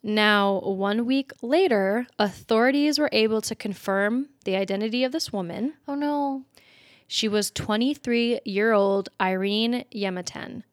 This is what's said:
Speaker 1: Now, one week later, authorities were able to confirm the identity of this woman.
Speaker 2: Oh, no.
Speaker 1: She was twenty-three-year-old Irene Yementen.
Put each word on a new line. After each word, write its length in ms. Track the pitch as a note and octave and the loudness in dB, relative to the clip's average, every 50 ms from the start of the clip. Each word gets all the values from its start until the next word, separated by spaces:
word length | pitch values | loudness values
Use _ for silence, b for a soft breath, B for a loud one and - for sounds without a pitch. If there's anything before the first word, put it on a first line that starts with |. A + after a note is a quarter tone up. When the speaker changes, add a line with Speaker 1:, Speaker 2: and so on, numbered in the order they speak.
| - | -4
Speaker 1:
Now, 560 | G#3+ G#3+ G#3+ G#3+ G#3+ G#3 G#3 G3+ G3 G3 F#3+ | 0 0 2 4 4 4 4 4 2 0 0
one 480 | - - G3 F#3+ G3 G3+ G#3 A3+ A#3+ A#3 | -2 -2 -2 -2 0 0 0 0 0 0
week 240 | C4 C4+ C4+ C4+ - _ | 0 0 0 _ -10 _
later, 640 | - A#3 C4+ E4+ G4 F4+ B3 G3+ F#3+ F#3+ G3+ A#3 B3 - _ - | -4 0 2 2 4 4 4 2 2 2 0 0 -2 -6 _ -2
authorities 800 | G#3 G3+ - - - - A#3 A3 A#3 B3+ C4+ C#4+ C#4+ D4+ D4 D4+ | -2 -2 -2 -8 -2 0 2 4 4 4 4 2 2 2 2 2
were 100 | D4+ C4+ | 0 2
able 300 | - A3 A3 A3 A3 A3 | 2 2 2 2 2 0
to 140 | G#3+ - A3+ | -2 -4 -8
confirm 760 | _ - G#3 G3 - - - F#3+ G3 G3+ G#3 A3+ B3+ C#4 C#4+ _ _ _ | _ -6 -8 -8 -6 -4 -2 0 0 0 0 0 -2 -4 -6 _ _ _
the 100 | - F#3 | -2 -2
identity 480 | F#3+ G3 F#3+ G3 G3 G#3 A3+ G#3+ B3 B3+ | -2 -2 -2 -2 -2 -2 -2 -2 0 -2
of 80 | B3+ | 0
this 220 | B3+ D#4+ - - - | -2 -4 -6 -4 -6
woman. 400 | G#3 F#3 E3+ F3 F#3 G#3+ C#4+ D#4+ _ _ - | -6 -6 -6 -6 -4 -4 -6 -6 _ _ -8
Speaker 2:
Oh, 80 | C#4 | -6
no. 480 | C#4+ D4 D4 D4 C#4+ C#4+ C#4 C4+ C4+ C4 _ b b b b b b b b b b b b | -4 -2 -2 -2 -2 -2 -2 -4 -6 -10 _ b b b b b b b b b b b b
Speaker 1:
She 200 | - - - A3 | -4 -2 -2 0
was 220 | G3+ G#3+ G3+ - _ - - - G#3 G#3+ A#3+ C4+ D4 - _ B3 A#3+ A#3 | 0 0 -2 -2 _ -8 -4 -2 0 0 0 0 -2 -4 _ 0 0 2
twenty-three-year-old 920 | A#3 A#3 A#3+ A3+ _ - F#3+ G3 G#3 A3+ A3+ G#3 G3+ G3 G3 G3 F#3+ - _ _ | 2 2 0 -2 _ -4 -2 0 2 4 4 4 4 4 2 0 -2 -4 _ _
Irene 680 | F#3+ F#3 F#3 F#3 F#3+ G3+ G3+ G#3+ A3+ A#3 A#3+ B3 A#3+ _ - | -2 0 0 0 0 0 0 0 0 0 0 -2 -6 _ -8
Yementen. 680 | G#3 G3 F#3+ F#3 F3+ F3+ - - - - - - - G#3 _ | -6 -4 -4 -4 -6 -8 -10 -10 -10 -12 -10 -12 -14 -16 _